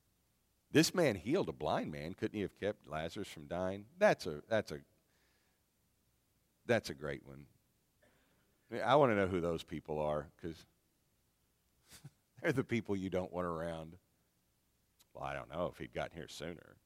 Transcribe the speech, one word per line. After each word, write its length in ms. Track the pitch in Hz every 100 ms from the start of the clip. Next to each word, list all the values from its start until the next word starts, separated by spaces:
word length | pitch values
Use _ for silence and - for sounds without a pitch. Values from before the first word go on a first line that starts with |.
| _ _ _ _ _ _ _
This 240 | 139 170 190
man 200 | 147 98
healed 340 | 95 185 80
a 40 |
blind 380 | - 76 123 139
man. 220 | 73 78
Couldn't 220 | 95 110 104
he 60 |
have 160 | 90 -
kept 280 | 98 - 64
Lazarus 400 | 78 82 107 92
from 180 | 82 71
dying? 380 | 87 92 101 107 175
That's 280 | 208 - 92
a, 160 | 73 -
that's 220 | 110 -
a, 80 | 76 - _ _ _ _ _ _ _ _ _ _ _ _ _ _ _ _ _ -
that's 240 | 113 -
a 40 |
great 320 | 69 73 71 69
one. 200 | 67 71 _ _ _ _ _ _ _ _ _ _ _ _ 113 101
I 100 | 143
wanna 200 | 131 104
know 120 | 95
who 140 | 95
those 220 | 85 82
people 360 | - 78 - 76
are, 280 | 76 76 76 -
'cause 240 | 82 80 - _ _ _ _ _ _ _ _ _ _ _ _
<laughs> 180 | - - - _ -
they're 120 | 170
the 100 | 131
people 320 | - 117 95 98
you 140 | 95
don't 240 | 90 90
want 140 | 87 87
around. 500 | 82 85 80 80 90 _ _ _ _ _ _ _ _ _ _ -
"Well, 100 | -
I 100 | 69
don't 160 | 69 60
know 200 | 80 82
if 60 | -
he'd 120 | 67
gotten 240 | 80 67 82
here 120 | 65
sooner." 480 | - 80 85 - -